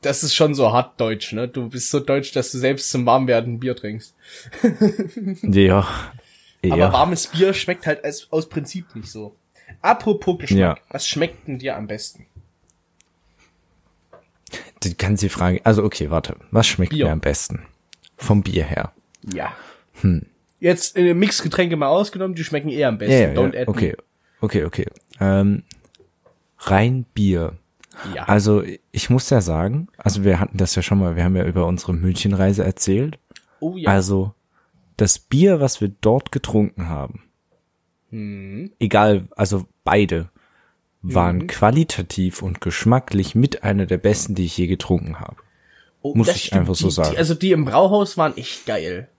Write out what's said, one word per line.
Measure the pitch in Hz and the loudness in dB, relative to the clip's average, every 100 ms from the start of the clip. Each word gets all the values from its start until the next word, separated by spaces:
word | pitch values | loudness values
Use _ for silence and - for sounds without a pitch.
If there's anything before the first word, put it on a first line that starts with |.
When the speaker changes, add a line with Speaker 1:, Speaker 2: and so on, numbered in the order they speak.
Speaker 1:
Das | 143 139 | -2 -2
ist | - | -2
schon | - 151 143 | 2 2 4
so | 120 | 2
hart | 117 127 _ | 2 0 _
deutsch, | 113 110 - | -2 -2 -6
ne? | 107 123 | -8 -6
Du | 135 120 | -6 -8
bist | 123 120 | -6 -2
so | 147 | -2
deutsch, | 135 139 135 | 0 -2 -2
dass | - 123 | -4 -4
du | 131 | -2
selbst | 131 135 - | -2 0 -2
zum | 135 120 | -2 4
Warmwerden | 131 131 117 117 117 | 4 4 0 0 -6
Bier | 127 123 | -6 -8
trinkst. | 104 110 - _ - - - - | -8 -12 -14 _ -20 -20 -20 -2
<laughs> | 233 - 208 208 190 - 196 190 | -2 2 0 0 -8 -8 -10 -8
Speaker 2:
Ja. | - 98 95 95 95 - - - _ _ _ _ 92 | 0 6 6 6 2 -4 -12 -18 _ _ _ _ 0
Speaker 1:
Aber | 82 | 4
Speaker 2:
Ja. | 92 | 4
Speaker 1:
warmes | 123 156 170 - | 4 2 0 -4
Bier | 160 190 | 0 2
schmeckt | 190 - 180 165 | 2 -4 -6 -4
halt | 147 | -4
als, | 147 143 - | -4 -10 -6
aus | 160 160 | -6 -4
Prinzip | - 139 185 170 117 | -10 -10 -12 -14 -16
nicht | 101 | -16
so. | 110 104 _ _ _ _ - | -16 -16 _ _ _ _ -6
Apropos | 185 214 - 202 - 175 | 0 0 2 -2 0 -4
Geschmack. | 139 98 | 2 4
Speaker 2:
Ja. | 92 73 _ | 4 0 _
Speaker 1:
Was | 139 - | -8 -6
schmeckt | - 170 - - | -4 -4 -6 -12
denn | 131 | -10
dir | 131 - | -8 -8
am | 107 | -8
besten? | 104 - - - - _ _ _ _ _ _ _ _ _ _ _ _ _ _ _ _ _ - _ _ - - - _ | -10 -12 -16 -20 -20 _ _ _ _ _ _ _ _ _ _ _ _ _ _ _ _ _ -20 _ _ -18 -16 -16 _
Speaker 2:
Die | 95 87 | -8 -4
ganze | 92 104 98 | 0 0 0
Frage, | - 90 90 | 0 0 2
also | - 107 | 4 4
okay, | 90 - 76 | 2 -2 -2
warte. | 80 - - - | -2 -4 -12 -2
Was | - 113 | 0 2
schmeckt | - 87 | 2 -2
Speaker 1:
Bier. | 156 104 | 0 0
Speaker 2:
mir | |
am | 78 | 0
besten? | 71 71 - - - _ _ - - _ | -2 -2 -4 -10 -14 _ _ -20 -20 _
Vom | - 101 | 0 2
Bier | 98 90 73 | 2 -2 -2
her. | 76 - _ _ _ - | -4 -6 _ _ _ -12
Speaker 1:
Ja. | 87 71 - - - _ - | -8 -8 -12 -20 -20 _ -2
Speaker 2:
Hm. | 98 85 - _ _ _ | 0 0 -2 _ _ _
Speaker 1:
Jetzt, | 170 175 - - | 0 0 0 2
äh, | 175 | 2
Mixgetränke | 175 196 - 160 160 180 165 | 4 2 0 -4 -2 0 0
mal | 139 | 2
ausgenommen, | 165 208 190 190 170 | 2 0 -4 -8 -6
die | |
schmecken | 160 151 147 | -6 -4 -4
eher | 135 139 | -2 0
am | 110 | 0
besten. | 104 | 2
Speaker 2:
Ja, | 131 113 | 4 4
ja, | |
Speaker 1:
Don't | 143 98 - | 2 0 0
Speaker 2:
ja. | |
Speaker 1:
add | 123 | -2
Speaker 2:
Okay, | 107 92 | 0 -2
Speaker 1:
me. | - - _ _ _ | -4 -14 _ _ _
Speaker 2:
okay, | 107 104 78 | -2 -2 -2
okay. | - - - _ - | -4 -8 -8 _ -2
Ähm, | 98 98 98 - - - _ _ _ _ _ _ _ _ | 2 4 4 2 -4 -20 _ _ _ _ _ _ _ _
rein | - 98 113 127 120 | 2 4 4 0 -4
Bier. | - 101 90 82 87 _ _ _ - - | 0 2 2 -2 -8 _ _ _ -18 -14
Speaker 1:
Ja. | 95 - | -12 0
Speaker 2:
Also, | 104 104 104 90 95 _ | 2 4 2 0 -10 _
ich | - - | -8 0
muss | 123 - | 0 4
ja | 127 | 2
sagen, | 87 80 87 135 170 _ | 2 0 0 -2 -6 _
also | - 98 | -2 2
wir | 98 90 | 2 2
hatten | 101 98 | 0 -2
das | 92 - | -2 0
ja | |
schon | 90 101 | 0 2
mal, | 92 85 | 2 0
wir | |
haben | 87 92 | 0 2
ja | 87 | 0
über | 87 85 | 0 0
unsere | 90 - | -2 -2
Münchenreise | 85 92 90 101 98 95 101 | -2 0 0 0 2 2 2
erzählt. | 92 92 - 95 143 156 _ - _ _ | 0 -2 0 0 0 -6 _ -20 _ _
Speaker 1:
Oh | 156 185 | -8 -4
ja. | 156 | 0
Speaker 2:
Also, | - 95 98 95 - _ _ _ _ _ - | 0 2 -2 -2 -8 _ _ _ _ _ -2
das | 104 - | 0 0
Bier, | _ 131 190 175 | _ 4 4 4
was | 139 - | 0 0
wir | 101 101 | -4 0
dort | 107 123 - | 2 2 0
getrunken | 139 - 110 107 - 85 | -8 -2 0 0 -2 -8
haben, | 78 69 - _ _ _ _ _ _ _ _ _ | -8 -8 -12 _ _ _ _ _ _ _ _ _
Speaker 1:
Hm. | 113 104 101 98 101 190 _ | -12 -12 -12 -12 -12 -14 _
Speaker 2:
egal, | 110 104 107 101 92 - | 0 4 6 4 0 -4
also | 101 98 90 _ | -2 -2 -4 _
beide, | - 98 101 85 87 _ _ _ _ _ _ _ | 0 2 2 0 -4 _ _ _ _ _ _ _
waren | 90 87 87 87 | -2 0 2 0
Speaker 1:
Mhm. | 82 | -4
Speaker 2:
qualitativ | - 104 135 160 - 92 - 92 - | 2 2 4 0 -2 -6 -2 -4 -2
und | 98 87 | -8 -6
geschmacklich | - - 110 123 - 101 92 110 | -6 -2 2 2 0 -2 0 2
mit | 139 - | 0 0
einer | - 101 95 | -2 -2 0
der | 90 | 0
besten, | 104 104 - 98 | 2 0 -2 -4
die | 90 | -4
ich | - | -2
je | 87 | -2
getrunken | 90 - 90 - - | -2 0 -2 -2 -12
habe. | - - _ _ _ _ _ _ | -14 -18 _ _ _ _ _ _
Speaker 1:
Oh, | 139 135 | -2 2
Speaker 2:
Muss | 104 | 2
Speaker 1:
das | 101 | 2
Speaker 2:
ich | - | 0
Speaker 1:
stimmt. | 95 | 0
Speaker 2:
einfach | - 92 | 0 0
so | - | 0
Speaker 1:
Die, | |
Speaker 2:
sagen. | - 156 | 0 0
Speaker 1:
die, | 151 | 0
also | 160 160 | 0 0
die | 190 | 2
im | 170 143 | 2 2
Brauhaus | 113 185 208 196 - | 4 4 4 0 0
waren | 156 - | -2 -2
echt | 117 - - | -12 -12 -6
geil. | 107 80 90 127 | -6 -4 -8 -12